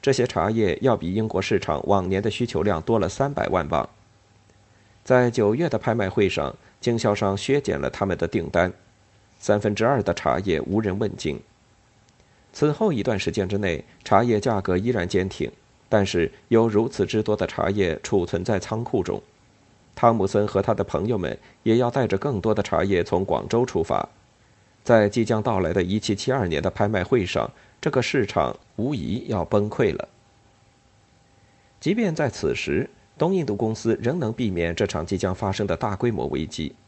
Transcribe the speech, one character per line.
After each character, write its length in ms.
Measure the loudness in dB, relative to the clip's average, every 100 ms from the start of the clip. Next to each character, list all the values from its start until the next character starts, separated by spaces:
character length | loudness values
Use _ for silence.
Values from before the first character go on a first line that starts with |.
这 100 | 2
些 140 | 2 2
茶 240 | 2 0
叶 280 | 2 2 2
要 120 | 2
比 200 | 0 0
英 120 | -2 -2
国 140 | -2
市 180 | 0 0
场 240 | 0 -2 2
往 200 | 0 2
年 160 | -2
的 80 | -2
需 140 | -2
求 180 | -4 0
量 180 | 0 0
多 160 | 0 0
了 100 | 0
三 240 | -2 -2
百 160 | -2 0
万 180 | 0 0
磅。 220 | -2 -4 _ _ _ _ _ _ -20 _ _ _ _
在 280 | 2 4 4
九 240 | 2 2
月 160 | 2 0
的 80 | -2
拍 160 | -2
卖 160 | 0 0
会 180 | 2 2
上， 260 | 2 -6 -8 -20 _
经 160 | -2 0
销 160 | 0
商 200 | 2 0
削 240 | -2 0 0
减 220 | 0 -2
了 80 | -4
他 160 | -2
们 120 | -2 -2
的 100 | -2
订 180 | -2 -2
单， 200 | 0 0 -2 _ _ _ _ _ _
三 180 | 0 2
分 160 | 2
之 120 | 2 2
二 160 | 2
的 100 | 0
茶 260 | -2 0 0
叶 200 | 0 -2
无 220 | 0 0
人 140 | 0 -2
问 180 | -4 -4
津。 240 | -6 -6 -10 _ _ _ _ _ _ _ _ _ _
此 200 | -2 0
后 180 | 2 0
一 120 | 2
段 160 | 0 0
时 120 | -2
间 160 | -2 -2
之 120 | 0
内， 260 | 0 -2 -6 -18
茶 220 | 2 4
叶 160 | 4 2
价 220 | 2 0
格 160 | 0 0
依 100 | 0
然 180 | -2 0
坚 220 | 0 -2
挺， 220 | -4 -8 -8 _ _ _
但 160 | 2 2
是 240 | 0 0 -4 _
有 180 | 4 4
如 220 | 2 0
此 160 | -2
之 180 | -2 0
多 140 | 0 -2
的 100 | -2
茶 220 | -2 -2
叶 300 | 0 0 -2
储 220 | -2 0
存 180 | 0 -4
在 160 | -2 -2
仓 240 | -2 -6
库 200 | -2 -2
中， 180 | -2 -6 -8 _ _ _ _ _ _
汤 220 | 2 4 4
姆 100 | 2
森 200 | 2 2
和 160 | 0
他 100 | 0
的 100 | 0
朋 240 | 0 -2 -2
友 120 | -2
们 180 | -4 -6 -14 _
也 120 | 2 2
要 140 | 2
带 160 | 0 0
着 100 | 0
更 240 | -2 -2
多 140 | 0
的 80 | 0
茶 200 | 0 0
叶 220 | 2 2
从 200 | 2 0
广 220 | 0 -2 0
州 200 | 0 0
出 160 | -2
发。 260 | 0 -2 -2 _ _ _ _ _ _ _
在 240 | 4 6 6
即 160 | 2
将 200 | 0 0
到 180 | 0 0
来 120 | 0
的 100 | 0
一 180 | 0 -2
七 140 | 0
七 180 | -2 0
二 140 | 0 0
年 160 | 0
的 80 | -2
拍 180 | 0 0
卖 160 | 0
会 220 | 2 0 2
上， 240 | -2 -4 -8 -20 _
这 120 | -2
个 100 | 0
市 240 | 0 0
场 320 | 0 0 0 -2 _ -6
无 180 | -4
疑 320 | -2 -4 -4 -4
要 160 | -4
崩 240 | 0 0 0
溃 260 | 2 0
了。 140 | 0 -8 _ _ _ _ _ _ _ _ _ _ _ _ _ _ _ _ _
即 140 | -2
便 220 | 0 0
在 160 | 0 -2
此 240 | 0 -2
时， 340 | -2 -2 -2 -2 -10 _ -4
东 160 | 0
印 100 | 0
度 100 | -2
公 200 | -2 -2
司 240 | -2 0 0
仍 180 | 0 -2
能 140 | -4
避 180 | -2 -2
免 240 | 0 -2
这 120 | 0 -2
场 180 | -2
即 140 | -4 -2
将 160 | -2
发 180 | -2 -2
生 140 | -2 -2
的 100 | -2
大 180 | -2
规 160 | -2 -2
模 160 | -2 -2
危 180 | -4 -4
机。 280 | -6 -8 -10